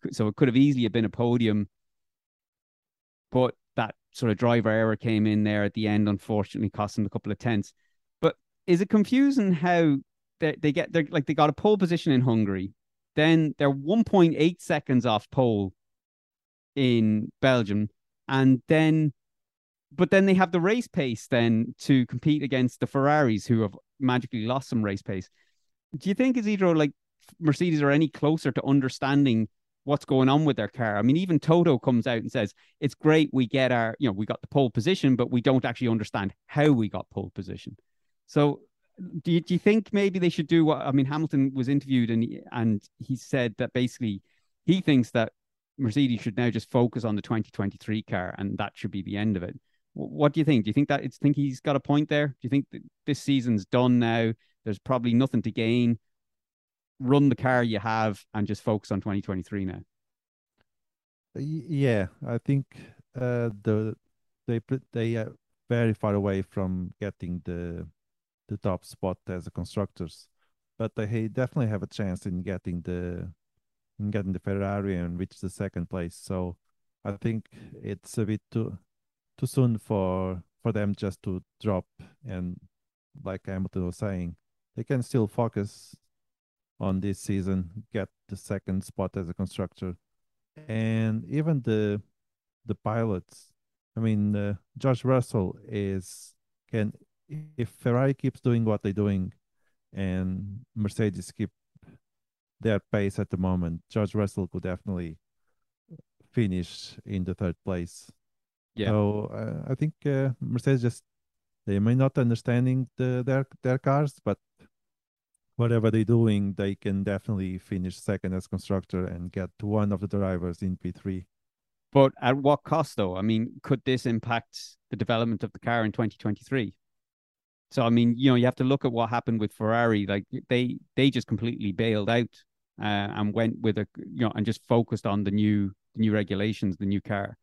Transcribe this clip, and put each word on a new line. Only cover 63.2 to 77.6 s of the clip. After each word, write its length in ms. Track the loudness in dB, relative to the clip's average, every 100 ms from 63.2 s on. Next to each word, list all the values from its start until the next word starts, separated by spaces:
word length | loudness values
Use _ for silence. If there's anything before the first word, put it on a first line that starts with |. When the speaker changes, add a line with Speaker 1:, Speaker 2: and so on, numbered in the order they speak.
| -4 -2 -2 -4
Speaker 2:
the, 320 | -2 0 -2 -8 _ _ _ _ -6
they 140 | -6
put, 200 | -4 -8 _
they 220 | -4 -2 -2
are 180 | -6 -12 _ _ _
very 240 | 0 2
far 200 | 2 0 0
away 260 | 0 -2
from 520 | -4 -4 -4 -4 -6 -8
getting 400 | -10 -8 -10 -8
the, 420 | -8 -8 -8 -10 -14 _ _ _ _ _ _
the 80 | -6
top 300 | -4 -4 -8
spot 320 | -8 -6 -6 -8
as 180 | -10 -10
a 60 |
constructors, 800 | -10 -8 -4 -6 _ -12 -12 _ _ _ _ _ _
but 160 | -8 -6
they 100 | -4
ha-, 220 | -4 -4
definitely 400 | -4 -4 -2 -2
have 160 | -2
a 40 | -6
chance 380 | -6 -6 -4 -6
in 180 | -6
getting 360 | -6 -8 -6 -8
the, 480 | -6 -6 -6 -8 -12 -14 _ _ _ _ _ _
in 120 | -4
getting 200 | -4 -4
the 80 | -6
Ferrari 560 | -4 -4 -2 -4 -4 -4
and 240 | -4 -6
reach 200 | -8 -8
the 80 | -12
second 400 | -8 -8 -6 -8
place. 260 | -8 -8 -12
So 400 | -8 -6 -6 -8 _ _ _ _
I 80 | -10
think 340 | -6 -4 -6 -8 -20